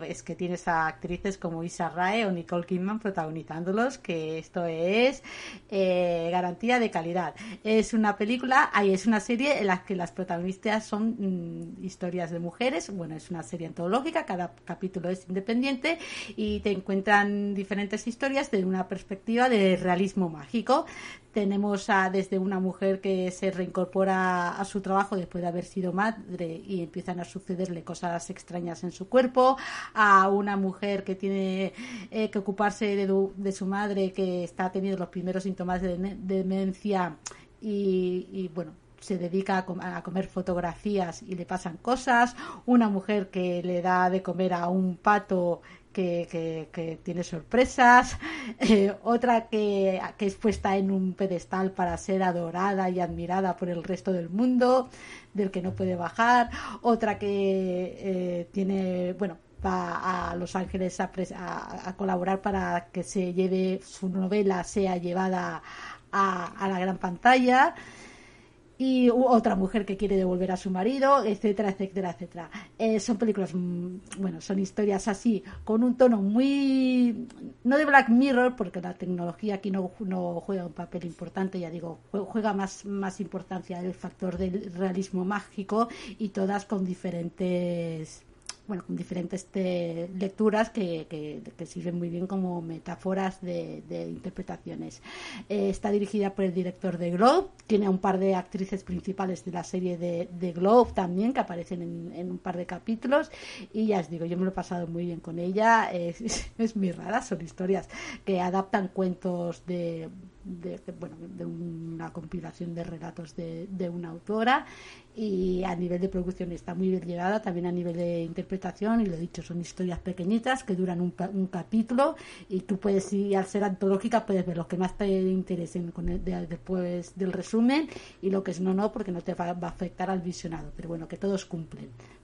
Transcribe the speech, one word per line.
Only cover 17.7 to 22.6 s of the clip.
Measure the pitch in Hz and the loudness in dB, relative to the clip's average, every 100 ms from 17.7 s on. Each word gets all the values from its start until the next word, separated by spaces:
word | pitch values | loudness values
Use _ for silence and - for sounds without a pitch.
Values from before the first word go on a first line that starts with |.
| 202 202 214 - | -2 -2 -4 -4
historias | 226 277 269 285 | -4 -2 0 0
de | 202 185 | 0 2
una | 190 185 | 0 -2
perspectiva | 180 - 196 - 233 254 | -6 -8 -8 0 4 6
de | 220 190 175 | 6 6 4
realismo | 180 180 196 196 175 | 2 2 2 2 0
mágico. | 156 143 233 208 285 339 - - - _ | -2 -4 -2 4 2 2 -8 -16 -18 _
Tenemos | 220 196 196 208 202 196 | 0 2 2 2 0 2
a, | 196 185 | 4 4
desde | 190 190 190 | 2 0 0
una | 190 | 0
mujer | 190 | 0